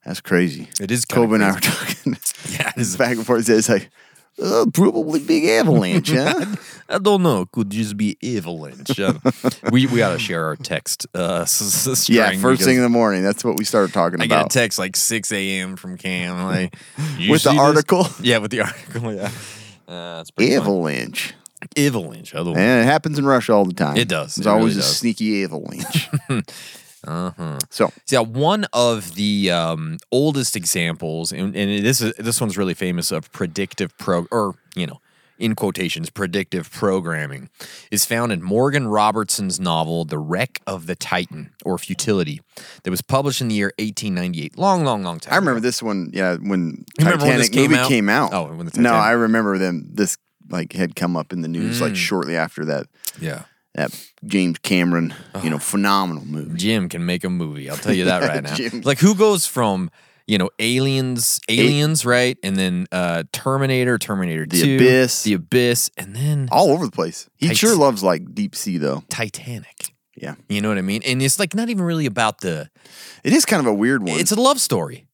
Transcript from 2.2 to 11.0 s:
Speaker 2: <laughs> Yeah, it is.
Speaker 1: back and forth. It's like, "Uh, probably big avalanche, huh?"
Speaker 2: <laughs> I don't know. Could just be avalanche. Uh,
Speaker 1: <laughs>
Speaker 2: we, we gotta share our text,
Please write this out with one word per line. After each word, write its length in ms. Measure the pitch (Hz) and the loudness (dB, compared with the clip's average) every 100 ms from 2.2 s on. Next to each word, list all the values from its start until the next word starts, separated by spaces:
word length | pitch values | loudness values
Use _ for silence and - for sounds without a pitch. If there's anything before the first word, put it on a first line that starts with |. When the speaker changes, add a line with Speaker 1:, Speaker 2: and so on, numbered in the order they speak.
| - - - | -6 -8 -10
Speaker 2:
<laughs> 20 | |
Yeah, 200 | - - - | -4 -4 -2
it 40 | |
is. 160 | 110 92 | -4 0
Speaker 1:
back 200 | 120 117 | 0 0
and 100 | 113 | 2
forth. 200 | 120 113 | 2 6
It's 180 | 110 110 | 4 6
like, 220 | 101 - _ - _ _ - | 0 0 _ -20 _ _ -6
"Uh, 220 | 185 220 254 | 0 2 2
probably 480 | 160 196 339 311 311 | 4 4 4 0 -2
big 240 | 294 320 | 2 2
avalanche, 680 | 311 226 185 - 190 185 147 | 4 4 6 4 4 0 2
huh?" 340 | 131 147 - 208 208 - | 0 2 0 -4 -8 -12
Speaker 2:
<laughs> 200 | - - | -20 -4
I 100 | 196 | 0
don't 240 | 196 196 | 4 4
know. 220 | 175 107 90 | 4 2 0
Could 160 | - 101 | -4 -4
just 260 | 107 107 | -2 -4
be 220 | 104 107 - | -2 -2 -2
avalanche. 760 | 117 113 85 82 73 65 71 135 | -6 -6 -6 -10 -12 -12 -6 -2
Uh, 160 | - - 131 - | 0 0 -2 0
Speaker 1:
<laughs> 280 | 127 - 117 | -4 -2 2
Speaker 2:
we, 160 | 123 135 | 4 4
we 120 | 120 | 2
gotta 200 | 104 82 | 2 0
share 280 | - 82 80 | -4 -4 -4
our 100 | 76 | -6
text, 500 | 139 85 - - | -6 -6 -4 -8